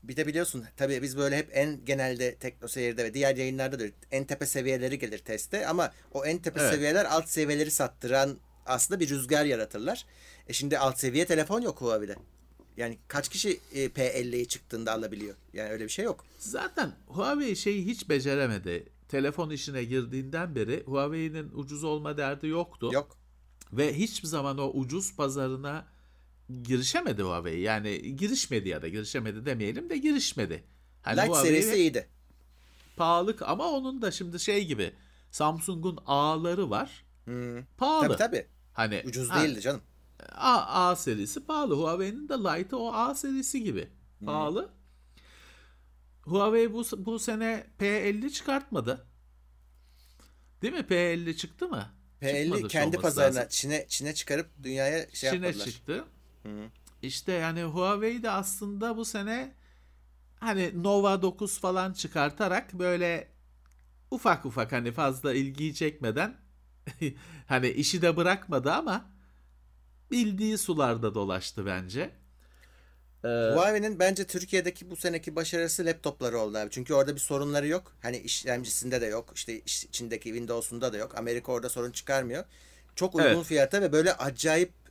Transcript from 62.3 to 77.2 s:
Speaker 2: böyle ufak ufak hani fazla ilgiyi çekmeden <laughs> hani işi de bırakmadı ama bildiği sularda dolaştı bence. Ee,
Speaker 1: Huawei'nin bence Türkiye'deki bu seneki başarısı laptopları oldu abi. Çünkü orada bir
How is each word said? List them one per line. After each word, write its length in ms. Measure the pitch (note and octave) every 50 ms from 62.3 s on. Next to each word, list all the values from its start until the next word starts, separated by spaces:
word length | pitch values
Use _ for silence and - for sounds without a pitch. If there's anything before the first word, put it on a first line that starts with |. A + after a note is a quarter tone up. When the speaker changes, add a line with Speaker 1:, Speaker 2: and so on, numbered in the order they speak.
| D3 - G#3+ F#3+ F3+ G#3 - -
Speaker 2:
böyle 560 | - F3+ F3+ F3+ F3+ F3 F3+ E3+ E3+ D#3 - - - - - - - - - - - - - - - - - -
ufak 360 | - A#3 - A3 F3 E3+ -
ufak 260 | C#3 A2 C3 A2+ A2+
hani 200 | - B2 A#2+ A#2+
fazla 420 | A#2 C#3 D3+ C#3 C3 B2+ B2+ C#3+ B2+
ilgiyi 400 | C3+ C3+ C#3 C3+ C#3+ D3+ D#3 D3+
çekmeden 600 | - E3 D#3 D#3 - C3 A2+ G#2+ C#3 F3 G#3+ B3+ - - - - - _ - - _ _ - - -
<laughs> 160 | E3 C#3+ A#2+ - - - E3 D3+ -
hani 220 | - C#3 B2+ B2+ D3
işi 340 | - - D3+ - - F3+
de 140 | E3+ E3+ E3
bırakmadı 560 | D#3+ E3 F3+ F#3+ F#3+ - - E3 C3 B2+ C#3+
ama 380 | E3 D4 E4 D4 F#3 A3 - - - - - - - - - - - - - - - - - - - - - -
bildiği 480 | - B3 A#3+ G#3+ G3 F#3+ G#3+ G#3+ G#3+ G#3
sularda 560 | - - F3 D3+ C#3 B2 A#2 A#2 A#2 G#2+ G2+
dolaştı 520 | A2 G2+ G2 F#2 F#2 - - - - G2
bence. 440 | G2 F#2 F#2 F#2 F2+ G2 B2+ F3 - - - - _ _ - - - - - - - - - - - - - - - - - -
Ee, 40 | A#2
Speaker 1:
Huawei'nin 720 | A#2 A#2 A2+ A2+ A#2 D#3 F3+ G#3 G#3+ G#3 G#3 A3 G#3+ E3
bence 280 | F3+ F#3+ F#3+ F#3+ G3
Türkiye'deki 640 | - - F3+ F3+ - - F#3 F3 F3+ F3+ - F3+ F3+
bu 60 | F3
seneki 400 | - - F3+ E3+ E3 E3 - D3+
başarısı 480 | D#3+ E3 D#3+ - E3+ E3+ E3 - - F3
laptopları 540 | E3 E3 E3 - D3+ C3 - B2+ A#2+ A2+ A#2
oldu 200 | A2 G#2+ G#2 G#2+
abi. 120 | G#2+ G#2
Çünkü 240 | - C3 B2 C3 D3+
orada 200 | C#3 C#3 C3+ D3
bir 60 | C#3